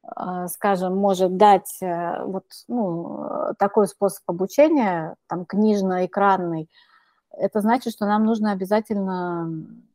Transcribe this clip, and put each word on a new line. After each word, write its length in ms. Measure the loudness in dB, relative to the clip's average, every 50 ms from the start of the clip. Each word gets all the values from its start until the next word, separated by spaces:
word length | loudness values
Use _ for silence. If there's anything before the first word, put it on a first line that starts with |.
| _
а, 440 | -16 -12 -10 -8 -8 -6 -8 -8 -8
скажем, 480 | -8 -2 0 0 0 0 0 -2 0
может 400 | 2 2 2 2 2 2 0 4
дать, 400 | 6 8 8 8 6 4 -4 -12 -8
э, 420 | -6 -4 -4 -4 -4 -4 -4 -6 -6
вот, 200 | -6 -8 -8 _ _ -20 -20 -12
ну, 560 | -8 -4 -4 -2 -2 -4 -6 -6 -8 -10 -10 -8 -8 -6 -4 -4 -6
э, 20 | -2 _
такой 280 | -2 0 2 2 2
способ 360 | 2 0 _ -2 -2 -2 -4 _
обучения, 880 | -6 -4 -2 -4 -2 4 4 4 6 6 2 2 2 0 -2 -4 -6 -10 _ _
там, 180 | _ -8 -8 -8
книжно-экранный. 1200 | _ 0 2 2 4 2 2 0 0 0 0 -2 -2 0 2 4 4 4 2 0 -4 -4 -6 -6 _ _ _ _ _ _ _ _ _ _ _ _ _
Это 300 | -8 -4 -4 -2 _ 0
значит, 320 | 2 2 2 2 0 -6 -6
что 120 | -4 -2
нам 200 | 0 2 2 2
нужно 260 | 2 2 0 0 -2
обязательно 1120 | -2 -4 -2 0 0 0 0 0 -4 -4 -2 -4 -4 -4 -4 -4 -4 -4 -4 -6 -6 -8 -10 -12 -18 -20 -20 _